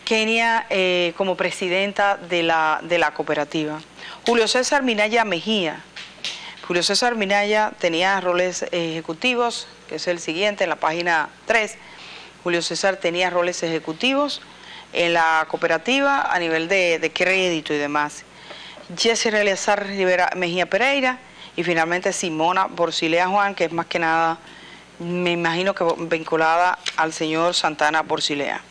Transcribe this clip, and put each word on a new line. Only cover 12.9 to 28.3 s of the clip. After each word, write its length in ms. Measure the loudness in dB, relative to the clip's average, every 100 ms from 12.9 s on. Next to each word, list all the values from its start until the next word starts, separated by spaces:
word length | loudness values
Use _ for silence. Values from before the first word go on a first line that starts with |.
| 0
tenía 340 | -2 0 0
roles 320 | 2 0 0
ejecutivos 800 | -2 -2 -4 -2 0 2 0 -4 -12 -20 -20 -20 -10
en 200 | -2 2
la 320 | 2 4 2 0
cooperativa 840 | -2 0 0 2 2 2 0 0
a 60 | 0
nivel 280 | 0 -2 0
de, 300 | 2 2 2
de 160 | -2
crédito 580 | 0 2 2 2 0 -2
y 60 | -2
demás. 460 | 0 -2 -2 -6 -20 -20 -18 -18 -18 -20 -16 -2
Jessy 320 | 0 2 2
Eleazar 560 | 2 2 2 2 0 0
Rivera 460 | 0 2 4 2 0
Mejía 300 | -2 0 0
Pereira 540 | 2 2 2 0 -2 -10 -20 -12 -4
y 80 |
finalmente 500 | 0 2 2 0 0
Simona 520 | -2 -4 0 2 2 0
Borcilea 640 | 0 0 0 2 2 4
Juan, 260 | 2 2
que 120 | 0 -2
es 60 |
más 140 | -2 -2
que 140 | 0
nada, 400 | 2 2 2 0 -8 -20 -20 -20 -20 -10
me 360 | -4 -2 0
imagino 420 | 0 0 0 0 0
que 100 | 0 0
vinculada 800 | -2 -2 0 2 4 4 2 0 -4 -2
al 180 | -2
señor 400 | -2 -2 0 0
Santana 480 | 2 -2 2 2 2
Borcilea. 600 | 0 -2 -2